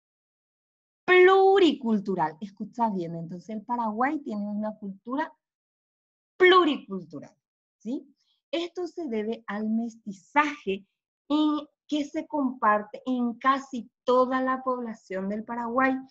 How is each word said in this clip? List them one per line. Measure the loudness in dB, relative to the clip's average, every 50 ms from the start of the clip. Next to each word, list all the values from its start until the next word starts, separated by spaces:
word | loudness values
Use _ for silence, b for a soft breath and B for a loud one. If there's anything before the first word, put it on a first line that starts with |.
| _ _ _ _ _ _ _ _ _ _ _ _ _ _ _ _ _ _ _ _ _
pluricultural. | 4 8 8 8 8 8 8 6 6 6 6 6 4 2 0 0 0 0 0 0 -2 -2 -2 -2 -4 -4 -8
Escucha | -16 -16 -14 -14 -14 -12 -4 -2 -2 -2
bien, | -2 -4 -6 -6 -8
entonces | -10 -10 -10 -12 -14 -12 -12
el | -12 -12
Paraguay | -8 -6 -4 -4 -4 -4 -2 -2 -2 -2 -2 -4
tiene | -6 -8 -8 -6
una | -6 -6 -6 -6 -6 -6 -8
cultura | -10 -12 -14 -14 -14 _ -8 -6 -6 -6 -6 -10 _ _ _ _ _ _ _ _ _ _ _ _ _ _ _ _ _ _ _ _ 4
pluricultural, | 6 8 8 6 6 4 0 -2 -6 -10 -10 -12 -10 -12 -14 -16 -16 -18 _ _ _ _ _ _ _ _ _ _
¿sí? | -10 -10 -10 -10 -10 _ _ _ _ _ _ _ _ _
Esto | -6 -6 -6 -6 -8 -8 -8
se | -8 -8 -8 -8
debe | -4 -4 -4 -4 -4 -6 -8 -8
al | -8 -6 -4 -2 -2
mestizaje | -2 -2 -2 -4 -8 -12 _ -16 -16 -16 _ _ 0 0 0 0 -2 -6 -6 -6 -6 -6 -8 _ _ _ _ _ _ _ _ -2
en | 0 0 0 0 -2 -4 -6 -10 _ _ _
que | -6 -4 -4 -4
se | -4 -6 -8 -8
comparte | -4 -4 -2 -2 -2 -2 0 0 2 2 0 -2 -2 -2 -2 0
en | 0 0 -2 -2 -4 -4 -2
casi | 0 0 0 0 -4 -8 -12 -12 -12 -14 _ _ _
toda | 2 2 4 4 2 0 -2
la | 0 -2 -2 -2
población | -2 -4 -4 -4 -6 -10 -12 -14 _ -10 -8 -6 -4 -4
del | -6 -6 -8
Paraguay, | -10 -10 -8 -6 -2 0 2 2 2 2 -2 B B